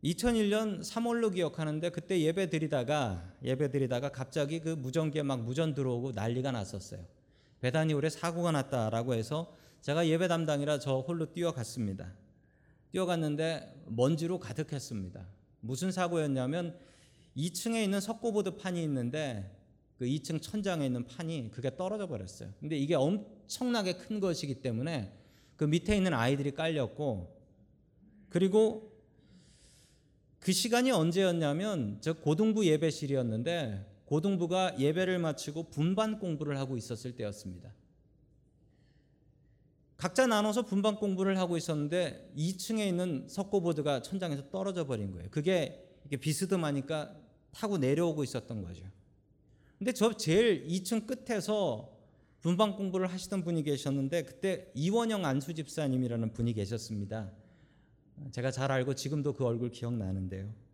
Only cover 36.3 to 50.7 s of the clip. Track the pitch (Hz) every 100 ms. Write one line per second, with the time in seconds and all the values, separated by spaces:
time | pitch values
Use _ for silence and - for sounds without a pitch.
36.3 | 151 151 139 135 127 - 113 127 123 104
37.3 | 101 98 90 - - _ _ _ _ _
38.3 | _ _ _ _ _ _ _ _ _ _
39.3 | _ _ _ _ _ _ _ 180 - 262
40.3 | 214 214 208 240 190 208 208 208 185 190
41.3 | 190 180 170 160 151 147 175 165 - -
42.3 | - 160 185 - 220 202 175 180 139 -
43.3 | - 196 202 170 151 147 135 - 190 180
44.3 | 139 139 190 190 175 147 120 101 90 90
45.3 | 156 151 185 143 - - - - 139 156
46.3 | 151 185 185 156 143 135 160 - - -
47.3 | - _ - 220 196 131 151 175 151 135
48.3 | 123 - 113 87 85 92 - - _ _
49.3 | _ _ _ _ _ 202 - 226 220 156
50.3 | 175 233 165 127